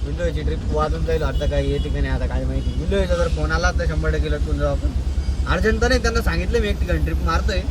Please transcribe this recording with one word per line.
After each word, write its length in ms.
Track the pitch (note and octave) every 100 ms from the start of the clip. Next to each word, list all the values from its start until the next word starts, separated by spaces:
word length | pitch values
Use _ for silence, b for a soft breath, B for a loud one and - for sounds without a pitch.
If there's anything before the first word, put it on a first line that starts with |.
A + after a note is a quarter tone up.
विंडोची 380 | - D3 F3 D#3
ट्रिप 180 | D3 D3+ -
वाजून 340 | D3+ D3+ D#3 D#3+
जाईल 180 | D#3+
वाटतं, 260 | D3 C3+ D3
काय 200 | C#3+ C#3
येते 200 | C#3+ C#3+
का 120 | C3+
नाही 120 | C3+
आता 120 | C3+ D3
काय 180 | - C3
माहिती. 280 | C3 - -
विंडोचा 360 | D#3+ G3 F#3 F3
जर 120 | E3
फोन 240 | D#3 D#3+
आला 200 | D#3+ F3
तर 140 | F3 E3
शंभर 240 | D#3 D#3
टक्के 220 | D3+ D3+
लटकून 260 | D3 D3+ D3
जाऊ 160 | D3 C#3+
आपण. 160 | C#3 - - - - - -
अर्जंट 340 | E3 F#3+ A3
तर 60 | A#3
नाही, 140 | A#3
त्यांना 200 | A#3 A3+
सांगितलं 380 | F#3+ E3 F3+ A#3
मी 80 | G#3
एक 120 | F#3+
ठिकाणी 200 | - E3
ट्रिप 240 | D#3 D#3+
मारतोय 380 | F3 E3+ E3+ F#3+ F3